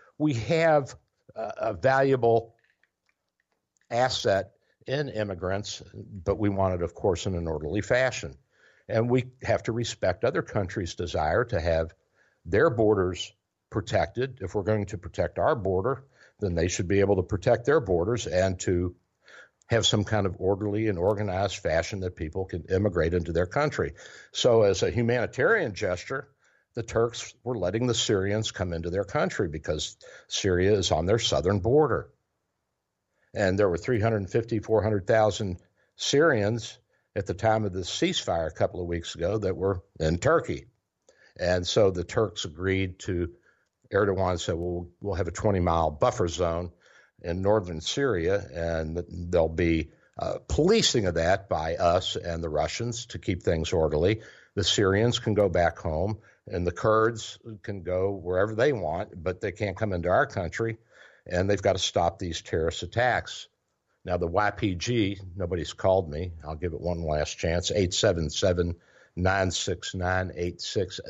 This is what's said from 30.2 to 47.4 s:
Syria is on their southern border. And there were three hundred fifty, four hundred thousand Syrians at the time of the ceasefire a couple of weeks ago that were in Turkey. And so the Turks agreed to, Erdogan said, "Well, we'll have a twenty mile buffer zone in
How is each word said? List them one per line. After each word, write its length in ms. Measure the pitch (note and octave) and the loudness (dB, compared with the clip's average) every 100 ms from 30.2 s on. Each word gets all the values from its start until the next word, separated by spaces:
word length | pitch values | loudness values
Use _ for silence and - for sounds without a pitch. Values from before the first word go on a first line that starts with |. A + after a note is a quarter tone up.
| - | -8
Syria 460 | - G2+ F2+ F#2+ | -2 2 4 4
is 180 | G#2 F2+ | 4 2
on 140 | D#2 E2+ | 2 2
their 140 | A2+ | 2
southern 400 | - C#2 E2 G2+ | 2 2 2 2
border. 500 | G2+ C#3+ D3 F2 - _ _ _ _ _ _ _ _ _ _ _ _ G2+ | 4 4 4 0 -4 _ _ _ _ _ _ _ _ _ _ _ _ -2
And 240 | F#2+ F#2+ | 2 4
there 100 | G2+ | 2
were 80 | E2+ | 2
three 220 | - A#2+ | 0 0
hundred 280 | A2 G#2+ F#2 | 2 0 0
fifty, 260 | A#2+ A#2 A2+ | -2 -2 -4
four 240 | G2+ A2 | 2 2
hundred 240 | G#2 G#2 F#2 | 2 0 2
thousand 520 | A2 G#2+ - G2+ F2 _ _ _ - | 4 4 0 -4 -8 _ _ _ -8
Syrians 840 | - C#3 D#3+ A#2+ G2+ A#2 - - _ _ _ G#2+ | 0 4 4 4 2 -2 -6 -16 _ _ _ -6
at 120 | G2 | -4
the 80 | F#2+ | 0
time 300 | A2+ A2 G#2 | 2 2 0
of 80 | |
the 80 | F#2 | -4
ceasefire 640 | F2 - F3+ F3 - E2 D#2+ | -6 -2 -2 -2 -2 -2 -2
a 80 | - | -2
couple 260 | G2 E2+ | -2 -2
of 60 | F2 | -4
weeks 260 | E2+ - | -4 -6
ago 240 | - E2+ A2 | -4 -2 0
that 180 | G2 E2+ | -2 -2
were 280 | F#2+ F#2 - - | -2 -2 -8 -2
in 180 | D#2 F2 | 0 2
Turkey. 480 | C3+ E3 - C#2+ - _ _ _ _ _ _ - | 2 2 0 -8 -12 _ _ _ _ _ _ -4
And 280 | F2 F2+ F2 | 0 0 2
so 240 | - G2 | 4 4
the 120 | F2+ | 2
Turks 420 | E2+ - G#2 - F2+ | -2 -2 -2 -2 -8
agreed 520 | D2+ F#2+ F#2+ F#2+ F2+ | -4 0 0 -2 -6
to, 320 | - F2 F2 - _ _ _ _ - | -4 -4 -4 -8 _ _ _ _ -2
Erdogan 460 | G2 G2+ F#2 F#2 F2 | 0 2 2 0 0
said, 160 | - E2 | -2 -4
"Well, 320 | F2 F2 F2 _ | -4 -6 -8 _
we'll 140 | G2+ | -6
have 140 | F2 F2+ | -4 -4
a 40 | |
twenty 280 | E2+ G#2+ G2 | -2 0 2
mile 320 | F2 E2 D#2+ | 2 2 0
buffer 360 | D2 B2 - F2+ | 0 0 2 -2
zone 440 | E2+ F2 E2 F2 - _ - _ _ | 0 -2 -2 -6 -12 _ -20 _ _
in 200 | E2+ F2 | -6 -2